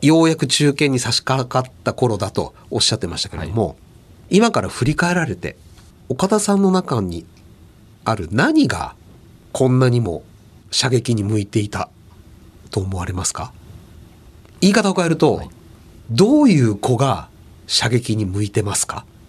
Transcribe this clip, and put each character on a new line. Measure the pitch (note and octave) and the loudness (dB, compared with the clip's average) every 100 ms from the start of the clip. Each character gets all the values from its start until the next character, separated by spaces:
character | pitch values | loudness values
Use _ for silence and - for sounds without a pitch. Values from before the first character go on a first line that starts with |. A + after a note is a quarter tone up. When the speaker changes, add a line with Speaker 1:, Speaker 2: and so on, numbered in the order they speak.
Speaker 1:
よ | C#3 D#3+ | 4 4
う | E3 | 4
や | D#3+ | 2
く | C3+ | -2
中 | - D3 | 0 0
堅 | C#3 D3 | 2 0
に | C3 | 0
差 | B2 | -2
し | - | -4
掛 | - C3 B2+ | -2 -2 0
か | C3 B2+ | -2 -4
っ | - | -6
た | - | -6
頃 | - B2 G2+ | -2 -2 0
だ | G2+ | -4
と | - E2 - - | -4 -6 -10 -6
お | A2+ | -2
っ | |
し | - | -2
ゃ | A2 | -2
っ | |
て | F2 | -6
ま | F2 | -8
し | |
た | - | -10
け | E2+ | -8
れ | D#2+ | -6
ど | |
も、 | G#2+ F2+ | -2 -2
Speaker 2:
は | |
い。 | - - - - - - F#3 | -4 -20 -20 -20 -18 0 2
Speaker 1:
今 | A3+ | 2
か | - | 0
ら | F#2 | -4
振 | - | -2
り | C3 | -2
返 | D3 F3 | 0 0
ら | F3+ D#3 | 0 -2
れ | |
て、 | F2+ D#2+ - - - - - - | -6 -10 -12 -20 -20 -20 -18 -8
岡 | B2+ G3 | -2 0
田 | G#3+ | 0
さ | G#3 | 2
ん | G3 | 2
の | G3 | 2
中 | F#3 F#3 B2 | 2 0 -4
に | F#2+ E2+ - - - - - - - - | -4 -8 -12 -20 -20 -20 -20 -20 -20 -8
あ | - | -4
る | A2 E2+ | -4 -2
何 | G2+ A#3 D#4 C4 | 0 2 4 2
が | - - - - - - - - | -2 -8 -14 -20 -20 -20 -20 -10
こ | - C3 | 0 2
ん | B2+ | 4
な | B2+ | 4
に | A#2+ | 2
も | G#2 D#2 - - - - - | -2 -6 -12 -20 -20 -20 -8
射 | - C3+ | -4 0
撃 | A#2+ A#2+ A2 | 0 0 -2
に | |
向 | G2+ A2 | 0 -2
い | G#2 | -2
て | A#2 | -4
い | G2+ | -4
た | - - - - - - - - - - | -6 -8 -10 -20 -20 -20 -20 -20 -20 -8
と | G#2+ | -6
思 | F#2+ F#2 | -4 -6
わ | |
れ | F2+ | -6
ま | F2 | -6
す | E2 | -6
か？ | - C#2 - - - - - - - - - - - | -8 -12 -14 -20 -20 -20 -20 -20 -20 -20 -20 -16 0
言 | F#3+ | 2
い | |
方 | G#3+ G3+ | 4 2
を | |
変 | F#3 E3+ | 0 0
え | |
る | D#3+ | 2
と、 | D3+ | 2
Speaker 2:
は | F2 | 2
い。 | - - - - - - - | -6 -18 -20 -20 -20 -20 -4
Speaker 1:
ど | A#2 G#3 D4+ | 2 4 6
う | C#4+ | 6
い | D#3+ | 6
う | A#2 G2+ | 4 0
子 | - A#2 | 0 0
が | - F2+ - - - - - | 2 -2 -6 -20 -20 -20 -4
射 | - A#2 | -2 0
撃 | A#2+ A#2 A2 | 0 0 -2
に | |
向 | G2 G2 | -2 -2
い | G#2 | -2
て | A2 | -2
ま | G2+ | -2
す | F#2+ - | -4 -6
か？ | - - - | -8 -14 -20